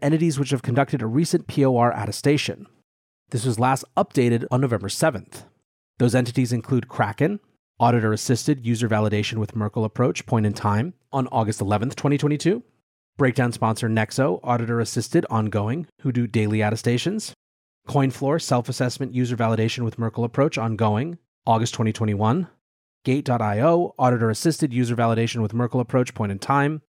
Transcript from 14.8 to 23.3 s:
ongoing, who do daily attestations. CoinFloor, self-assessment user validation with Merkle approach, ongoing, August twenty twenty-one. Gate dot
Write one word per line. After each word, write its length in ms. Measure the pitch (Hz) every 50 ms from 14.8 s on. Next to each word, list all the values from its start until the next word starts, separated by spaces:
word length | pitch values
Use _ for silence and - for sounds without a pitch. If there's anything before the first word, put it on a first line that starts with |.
| 113 - - 127 110 - - 165 - -
ongoing, 560 | - 110 107 107 95 107 101 107 123 170 170 - _ _
who 120 | - 139 123
do 140 | 123 120
daily 360 | 117 - 117 107 104 107 107 107
attestations. 680 | 104 107 107 - 120 120 117 - 123 208 220 - - - - _ _ _ _ _ _ _ _ _ -
CoinFloor, 520 | - 143 135 135 127 - 139 135 147 165
self-assessment 720 | - - 127 123 120 - 127 - 131 123 - - 139 127 -
user 220 | 123 123 117 123
validation 480 | 110 117 110 113 110 110 113 - - 123
with 140 | 113 - -
Merkle 260 | 117 110 - - 117
approach, 340 | 117 - - 139 160 - -
ongoing, 580 | 110 113 110 101 117 107 107 107 127 165 170 - _ _ _ _ _
August 260 | - 117 110 110 110 -
twenty 200 | - 117 110 110
twenty-one. 560 | - 113 107 104 98 107 110 120 175 185 - - _ _ _ _ _ _ _ _ _ -
Gate 180 | - 127 143 143
dot 160 | -